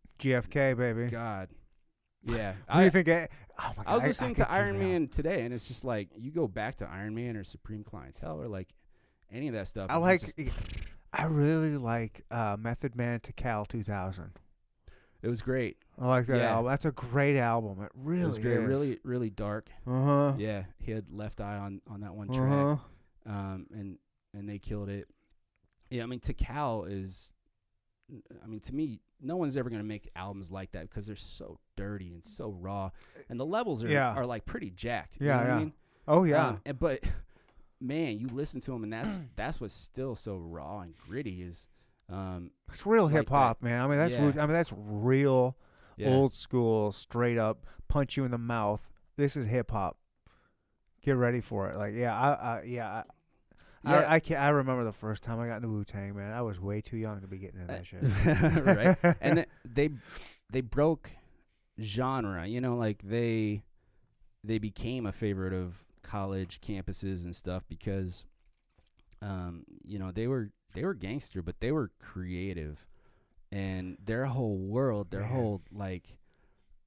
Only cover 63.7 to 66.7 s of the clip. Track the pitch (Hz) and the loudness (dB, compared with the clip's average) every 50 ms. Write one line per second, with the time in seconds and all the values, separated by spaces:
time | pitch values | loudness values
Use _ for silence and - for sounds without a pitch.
63.7 | _ _ _ _ _ _ _ _ _ _ - - _ _ - 104 113 110 107 107 | _ _ _ _ _ _ _ _ _ _ -20 -20 _ _ -4 -2 -2 -2 -2 -4
64.7 | - - - - 127 127 113 98 - - 113 104 98 95 95 92 95 92 90 90 | -6 -6 -4 -4 -4 -2 -4 -4 -4 -2 -2 -2 0 0 -2 -2 -2 -2 -4 -6
65.7 | 87 - - _ _ _ - - - 104 98 98 98 95 92 87 - - - - | -8 -12 -20 _ _ _ -16 -8 -6 -6 -4 -4 -4 -4 -4 -6 -8 -12 -8 -8